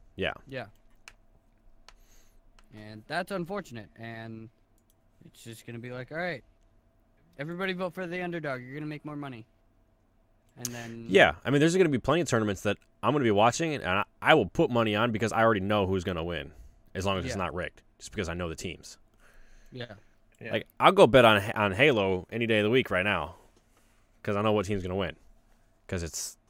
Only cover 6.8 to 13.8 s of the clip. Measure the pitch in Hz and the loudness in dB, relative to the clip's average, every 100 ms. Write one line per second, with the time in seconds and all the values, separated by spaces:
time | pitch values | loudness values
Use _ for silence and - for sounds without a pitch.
6.8 | _ _ _ _ _ - 151 175 190 180 | _ _ _ _ _ -12 -10 -6 -6 -4
7.8 | 185 185 175 180 175 170 147 127 123 147 | -6 -6 -8 -6 -6 -6 -6 -8 -10 -10
8.8 | 151 147 151 147 139 117 - _ _ _ | -10 -10 -12 -10 -10 -14 -18 _ _ _
9.8 | _ _ _ _ _ _ _ - 120 120 | _ _ _ _ _ _ _ -14 -12 -10
10.8 | 117 117 117 190 92 - - 139 160 190 | -12 -12 2 6 6 4 2 4 4 4
11.8 | 165 127 - 165 143 117 107 95 104 101 | 2 2 0 0 2 0 0 -2 -4 -4
12.8 | _ _ 113 147 117 101 117 - 165 139 | _ _ -2 2 2 4 4 2 -2 -4